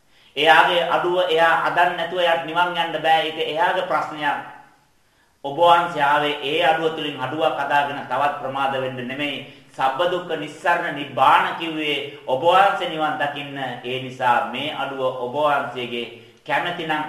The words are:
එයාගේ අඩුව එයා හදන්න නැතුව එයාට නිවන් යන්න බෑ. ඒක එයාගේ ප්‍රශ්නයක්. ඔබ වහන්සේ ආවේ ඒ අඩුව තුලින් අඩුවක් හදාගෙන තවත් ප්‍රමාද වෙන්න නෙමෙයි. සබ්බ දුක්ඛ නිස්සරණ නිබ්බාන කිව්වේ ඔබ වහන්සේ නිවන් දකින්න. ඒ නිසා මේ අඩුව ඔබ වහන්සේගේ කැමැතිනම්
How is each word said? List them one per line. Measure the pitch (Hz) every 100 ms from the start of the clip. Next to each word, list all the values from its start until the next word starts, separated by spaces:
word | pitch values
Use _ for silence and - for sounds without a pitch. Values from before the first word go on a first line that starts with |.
| _ _ _ -
එයාගේ | 156 160 180 175 170
අඩුව | 156 180 180 180
එයා | 160 165 -
හදන්න | 147 170 175 175
නැතුව | 170 180
එයාට | 170 165 160
නිවන් | 165 175 170
යන්න | 165 156
බෑ. | 160 160
ඒක | 156 156
එයාගේ | 151 151 180 185 180
ප්‍රශ්නයක්. | 156 139 151 147 123 - - - _ _ _ _ _ _ _
ඔබ | 139 143
වහන්සේ | 170 175 175 -
ආවේ | 143 147 147 147
ඒ | 139 160
අඩුව | 175 160 160
තුලින් | 156 151 135
අඩුවක් | 131 156 156 143
හදාගෙන | 139 143 135 139
තවත් | 131 127 143 143
ප්‍රමාද | 135 135 135
වෙන්න | 131 131 127
නෙමෙයි. | 120 135 143 135 - - -
සබ්බ | - 135 165 175
දුක්ඛ | 180 175 156
නිස්සරණ | 151 - 180 170 165 147
නිබ්බාන | 139 127 139 165 -
කිව්වේ | - 165 156 151 139 139 -
ඔබ | - 160
වහන්සේ | 170 185 196 190 170
නිවන් | 160 151 135
දකින්න. | 143 143 139 139 127 120
ඒ | 123 127
නිසා | 127 - 127 117 110
මේ | 120 147
අඩුව | 143 139 135 127 123
ඔබ | 123 143
වහන්සේගේ | 151 139 120 123 120 120 113 113 - _
කැමැතිනම් | - 175 175 175 160 151